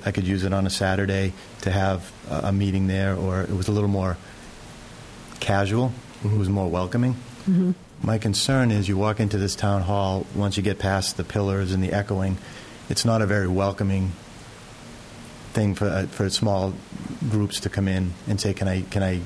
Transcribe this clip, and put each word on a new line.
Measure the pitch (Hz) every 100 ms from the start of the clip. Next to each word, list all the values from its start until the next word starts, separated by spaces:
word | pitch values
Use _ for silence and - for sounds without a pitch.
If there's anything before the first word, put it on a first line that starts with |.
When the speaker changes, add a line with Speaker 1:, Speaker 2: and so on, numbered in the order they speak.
| 104
Speaker 1:
I |
could | 98 92
use | 98
it | 95
on | 98 98
a |
Saturday | - 95 95 98 98 95 92 - -
to | 95
have | 98 95 95 - - -
a, | 71 98
a |
meeting | 98 98 95 95
there, | 95 98 92
or | 95 92
it | 90
was | 95 95
a |
little | 104 101
more | 98 92 87 - - - - - - - - - - - -
casual. | - 98 98 113 127 - - -
Speaker 2:
Mm-hmm. | 104 104
Speaker 1:
It |
was | 95
more | 98 92
welcoming. | 87 92 120 123 123 - - 196
Speaker 3:
Mm-hmm. | 180 180 180 - -
Speaker 1:
My | - 110
concern | 110 95 - 135 120
is | 104 95
you | 95
walk | 107 107
into | 104 101
this | 98 -
town | 101 98
hall, | 90 101 95 95 - -
once | 101 98
you |
get | 98 95
past | 98 95 92 -
the |
pillars | 85 107 98 98 95
and | 95
the | 92
echoing, | 101 101 95 95 95 - - - - -
it's | - 120
not | 113
a | 101
very | 104 92
welcoming | 92 98 95 98 95 92 87 - - - - - - - - - - - - -
thing | 117 104
for, | 92 101
uh, | 92 92
for | - 98
small | - 107 98 95 - - - - - 139
groups | 107 101 -
to | 101
come | - 95
in | 95 90 - -
and | 101
say, | 101
"Can | 95 98
I, | 92
can | 90 104
I | 95 90